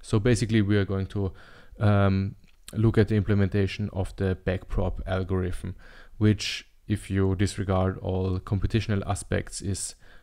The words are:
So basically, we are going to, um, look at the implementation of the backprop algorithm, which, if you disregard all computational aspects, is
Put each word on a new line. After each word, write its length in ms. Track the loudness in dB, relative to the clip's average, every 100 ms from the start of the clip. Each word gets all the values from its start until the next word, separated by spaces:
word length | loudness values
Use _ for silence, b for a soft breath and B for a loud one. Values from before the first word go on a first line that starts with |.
So 160 | -2 2
basically, 420 | 4 2 4 2
we 160 | 4 2
are 80 |
going 220 | 2 -2 -4
to, 260 | -4 -4 B B B B 0
um, 560 | 4 4 4 2 0 -6 -20 -20 -8
look 240 | 2 4 4
at 100 | 4
the 80 | 2
implementation 720 | 2 2 2 2 0 -2 -6
of 200 | -4 -6 -2
the 200 | -2 -2 -2
backprop 540 | -4 -2 -2 -2 -2 -4
algorithm, 680 | -4 -2 -2 -2 -4 -8 -12 B B B 0
which, 500 | 2 2 -2 -8 -12 _ -6
if 240 | -6 -2
you 240 | 0 0
disregard 640 | 2 -2 -2 -2 0 0 -2
all 380 | -4 -2 -2 -4
computational 640 | -2 -2 0 0 0 -2 -2
aspects, 560 | -6 -4 -4 -4 -8
is 320 | -6 -6 -8 -14 b b